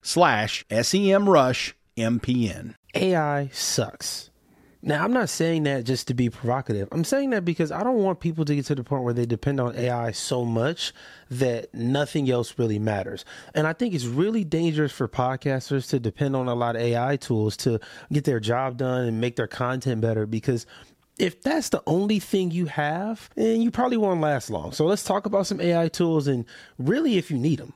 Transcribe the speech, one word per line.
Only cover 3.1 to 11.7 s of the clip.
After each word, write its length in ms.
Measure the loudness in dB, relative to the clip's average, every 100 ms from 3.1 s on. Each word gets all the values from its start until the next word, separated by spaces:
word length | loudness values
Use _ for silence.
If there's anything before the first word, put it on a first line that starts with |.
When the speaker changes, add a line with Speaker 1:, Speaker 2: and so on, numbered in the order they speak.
| 2
Speaker 2:
I 340 | 2 -2 -4
sucks. 800 | -6 -2 -2 -4 -6 -10 -10 -14 _ _ _ _ _ -2
Now, 160 | 0
I'm 120 | 2
not 160 | 2 0
saying 340 | 0 0 2
that 220 | 2 0 0
just 240 | -2 -2
to 40 |
be 160 | 0 0
provocative. 600 | 0 -2 -2 0 -4 -2
I'm 140 | -2 0
saying 240 | 0 2
that 160 | 0 0
because 260 | 0 -2
I 120 | 0
don't 200 | 0 2
want 160 | 2 0
people 240 | -2 -2
to 100 | 0
get 120 | 0 0
to 100 | -4
the 80 |
point 200 | -2 -2
where 100 | 0
they 120 | 0 0
depend 360 | 0 0 0
on 160 | -2 0
A 120 | -2
I 220 | 0 -2
so 320 | -4 -4 -2
much 480 | 0 0 0 -2 -8 -10 -20 -20 -12
that 420 | 0 0 0 -6